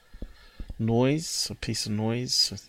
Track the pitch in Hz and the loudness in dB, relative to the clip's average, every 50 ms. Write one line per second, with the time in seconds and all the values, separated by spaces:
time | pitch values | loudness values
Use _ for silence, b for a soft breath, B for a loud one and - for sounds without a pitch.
0 | B B B B B B B B B B B B B B B - 113 110 117 117 | B B B B B B B B B B B B B B B -2 2 4 4 6
1 | 127 131 147 160 170 - - - - - 104 - - - 113 - - 107 104 107 | 6 4 4 2 -2 -2 -2 -2 -2 -4 -4 -6 -4 -4 -4 -2 -2 -2 0 0
2 | 110 113 117 120 127 131 - - - - 98 101 - | 0 0 0 0 -2 0 2 2 2 2 0 -6 -12